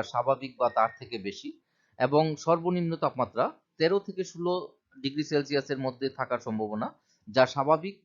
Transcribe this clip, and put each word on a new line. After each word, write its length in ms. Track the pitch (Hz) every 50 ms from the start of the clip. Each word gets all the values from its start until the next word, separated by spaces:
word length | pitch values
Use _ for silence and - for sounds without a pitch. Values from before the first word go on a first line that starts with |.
| 110
স্বাভাবিক 480 | - - 120 123 131 135 123 135 127 123
বা 100 | - 123 117
তার 220 | - 113 110 117 - -
থেকে 180 | - - 117
বেশি, 320 | 107 92 101 101 - - 294 - _ _ _ _ _ _ _ _ -
এবং 240 | 127 131 143 151 160 160 151
সর্বনিম্ন 540 | 147 - 160 170 170 165 180 180 180 170 165 165
তাপমাত্রা 500 | 160 - 139 - 127 123 107 - 113 135 262 - _ _ _ _
তেরো 200 | - 156 170 196 202
থেকে 240 | 202 202 190 185 185
ষোলো 300 | - - 165 175 180 180 180 - - _ _ _ _ _ 135
ডিগ্রি 220 | 131 135 139 151 147
সেলসিয়াসের 560 | - 156 143 139 135 147 139 135 - 139 131 135
মধ্যে 220 | 131 123 120 135 131
থাকার 300 | - - 127 - 123 117
সম্ভাবনা, 480 | - 123 110 110 107 104 107 107 120 294 - _ _ _ _ _ _
যা 160 | - 104 131 131
স্বাভাবিক 500 | 127 - 139 135 143 160 156 170 202 196 _